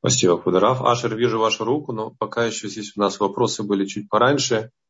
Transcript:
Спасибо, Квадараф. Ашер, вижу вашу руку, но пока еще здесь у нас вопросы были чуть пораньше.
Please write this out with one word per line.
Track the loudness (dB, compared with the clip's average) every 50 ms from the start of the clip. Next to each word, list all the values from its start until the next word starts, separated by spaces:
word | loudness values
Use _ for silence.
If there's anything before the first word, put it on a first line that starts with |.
Спасибо, | 0 0 0 4 4 4 4 4
Квадараф. | 2 0 2 4 4 4 2 2
Ашер, | 2 0 0 0 0 -4 -2
вижу | 0 0 0 2
вашу | 0 0 0 0 0 0
руку, | -2 -2 -2 -2 -6 -8
но | -8 -8 -8
пока | -6 _ -8 -4 -2 -2 -2
еще | -2 -2 -6 -8
здесь | -8 -8 -8 -10 -10 -2
у | 0
нас | 0 0 0 0
вопросы | -2 -2 0 0 -2 -2 0 -4
были | -2 -2 0 0 0
чуть | -2 -4 -10 -6 0
пораньше. | 2 4 4 4 4 2 2 0 0 0 -2 -6 _ _ _